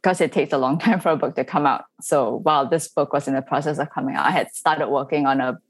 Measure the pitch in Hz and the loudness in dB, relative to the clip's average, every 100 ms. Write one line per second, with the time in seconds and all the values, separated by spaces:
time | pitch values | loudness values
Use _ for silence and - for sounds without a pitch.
0 | 190 180 160 156 135 143 127 160 226 208 | 2 2 0 0 0 0 0 2 2 2
1 | 170 156 139 - 131 156 147 - - _ | 2 0 0 -2 -2 0 2 0 -6 _
2 | - 143 113 117 156 151 135 160 - - | 0 0 2 0 2 2 2 0 -2 -2
3 | 143 143 139 135 135 131 147 147 151 - | 0 -2 -2 -4 -2 -2 -2 -4 -4 -4
4 | 135 135 147 160 - - 165 156 127 139 | -4 -2 0 0 -4 -2 0 0 0 0
5 | 135 151 139 135 127 - | 0 0 2 2 0 -4